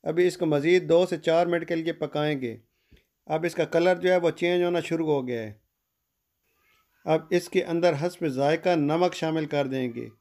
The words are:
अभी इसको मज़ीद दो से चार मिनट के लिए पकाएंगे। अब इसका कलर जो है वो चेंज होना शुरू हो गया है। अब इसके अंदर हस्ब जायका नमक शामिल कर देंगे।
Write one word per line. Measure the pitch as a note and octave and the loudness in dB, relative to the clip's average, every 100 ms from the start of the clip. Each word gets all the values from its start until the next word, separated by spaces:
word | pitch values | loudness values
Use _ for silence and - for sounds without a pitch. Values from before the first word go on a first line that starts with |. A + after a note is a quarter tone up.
अभी | - E3 F3+ | -2 0 0
इसको | F3 E3 | 0 0
मज़ीद | D3 D#3 F3+ D#3 | 0 4 2 4
दो | E3 F3+ | 2 4
से | E3+ | 0
चार | E3 D#3+ F3 | 0 2 2
मिनट | E3+ D#3+ | -2 -2
के | E3 | -4
लिए | D#3+ D#3+ | -4 -6
पकाएंगे। | D3+ D3 D3+ C#3+ B2 A2 _ _ _ - _ _ - | -6 -2 -2 -2 -6 -10 _ _ _ -20 _ _ -6
अब | D#3+ E3+ | -2 -2
इसका | E3+ D3+ | -2 0
कलर | E3 F3 F3 | 2 2 2
जो | F3+ | 2
है | F3+ | 2
वो | E3+ | 2
चेंज | - E3+ F3+ | 0 0 2
होना | F3 F3 | 0 -2
शुरू | D#3+ E3 D#3+ | -2 -4 0
हो | C#3+ | 0
गया | B2+ A#2+ | -2 -6
है। | A2 G#2+ _ _ _ _ _ _ _ _ _ _ _ _ _ _ E3+ | -8 -14 _ _ _ _ _ _ _ _ _ _ _ _ _ _ -2
अब | D#3+ D#3+ | -2 0
इसके | F3 F3 F#3 | -2 0 -2
अंदर | F3 E3+ F3 C#3+ | -2 2 2 2
हस्ब | F3 F3 E3 | -4 -4 -4
जायका | C3 C#3 E3 F#3 E3+ | 0 0 2 0 0
नमक | C#3+ D#3+ F3+ E3+ | 0 2 0 0
शामिल | D#3+ D#3+ D3+ | -4 -2 -2
कर | D3 C3+ | -2 -2
देंगे। | C3 B2+ A#2 A2+ - | -2 -4 -6 -12 -16